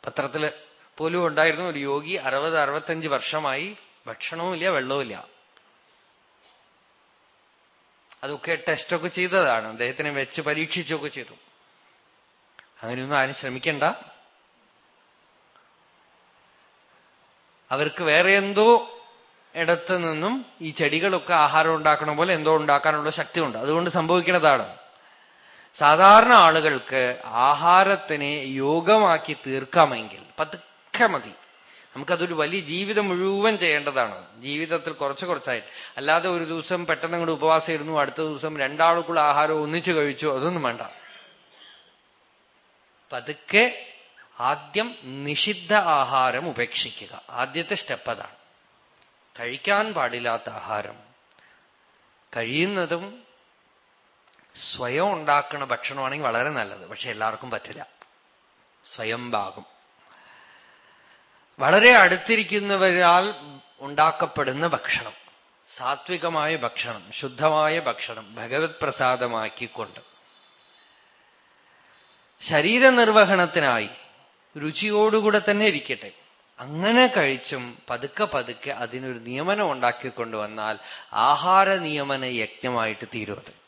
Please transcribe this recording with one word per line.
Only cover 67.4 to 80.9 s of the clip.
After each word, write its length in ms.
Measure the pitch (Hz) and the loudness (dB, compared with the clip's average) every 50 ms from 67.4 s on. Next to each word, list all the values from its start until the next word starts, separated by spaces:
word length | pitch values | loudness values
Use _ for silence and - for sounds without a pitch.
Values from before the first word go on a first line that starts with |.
| 151 156 156 156 156 156 160 170 | 0 2 2 4 2 2 0 0
ഭക്ഷണം, 560 | 160 127 113 - - - 117 110 107 101 113 | -2 -4 -6 -6 -8 -12 -12 -14 -16 -18 -14
ഭഗവത് 400 | 113 110 117 127 143 160 165 156 - | -14 -10 -4 -2 -2 -2 -2 -4 -4
പ്രസാദമാക്കിക്കൊണ്ട് 1200 | 160 143 131 - 135 127 127 123 123 120 117 113 110 107 - - 123 113 - - 110 95 - - - _ _ _ _ _ _ _ _ _ _ _ _ _ _ _ _ _ _ _ _ _ _ _ _ _ _ _ _ _ _ _ _ _ _ _ _ _ _ _ _ _ _ _ _ _ _ _ | -4 -4 -2 0 0 0 2 0 -2 -4 -2 -4 -6 -6 -8 -10 -12 -12 -10 -12 -12 -12 -12 -20 -20 _ _ _ _ _ _ _ _ _ _ _ _ _ _ _ _ _ _ _ _ _ _ _ _ _ _ _ _ _ _ _ _ _ _ _ _ _ _ _ _ _ _ _ _ _ _ _
ശരീരനിർവഹണത്തിനായി 1500 | - - 160 151 147 185 226 247 262 262 254 240 233 220 214 214 208 180 196 185 175 160 147 175 151 135 120 113 107 101 - - - - _ _ _ _ _ _ _ _ _ | -8 0 0 2 2 2 2 6 6 6 8 8 6 8 8 6 6 6 6 2 2 2 2 0 2 2 2 0 -2 -6 -10 -18 -20 -20 _ _ _ _ _ _ _ _ _
രുചിയോടുകൂടെ 840 | 151 147 156 156 - 202 214 208 208 214 214 208 220 208 214 208 208 - 208 | -10 -8 -8 -6 -4 -4 -2 2 2 2 4 2 2 2 2 2 2 2 2
തന്നെ 160 | 202 202 214 | 0 2 2
ഇരിക്കട്ടെ, 460 | 214 175 147 - - 131 - 107 101 - _ _ _ _ _ _ _ _ - | 0 0 -2 -4 -6 -8 -8 -8 -18 -20 _ _ _ _ _ _ _ _ -18
അങ്ങനെ 480 | 123 135 147 160 180 208 233 247 254 247 | -16 -12 -8 -2 0 2 4 6 4 4
കഴിച്ചും 720 | 254 214 156 139 135 127 - - 143 131 123 120 120 - _ - | 4 2 0 0 0 -4 -8 -10 -10 -10 -10 -12 -16 -18 _ -10
പതുക്കെ 360 | 123 117 127 143 - - 214 | -10 -8 -8 -10 -6 -6 -6
പതുക്കെ 460 | 180 151 139 120 117 120 107 - 139 | -4 -4 -6 -6 -6 -12 -12 -10 -10
അതിനൊരു 480 | 135 113 123 113 113 127 131 131 127 117 | -8 -8 -8 -10 -10 -10 -10 -10 -12 -12
നിയമനം 520 | 113 120 123 135 151 180 202 208 208 170 | -12 -10 -8 -6 -2 -2 -2 -2 -2 -4
ഉണ്ടാക്കിക്കൊണ്ടുവന്നാൽ 1080 | 139 131 123 120 117 - - 131 - - 117 113 110 107 107 104 110 110 107 107 107 101 - - | -4 -2 -2 -2 -2 -2 -10 -12 -8 -8 -8 -6 -6 -8 -8 -8 -8 -8 -6 -6 -6 -8 -10 -18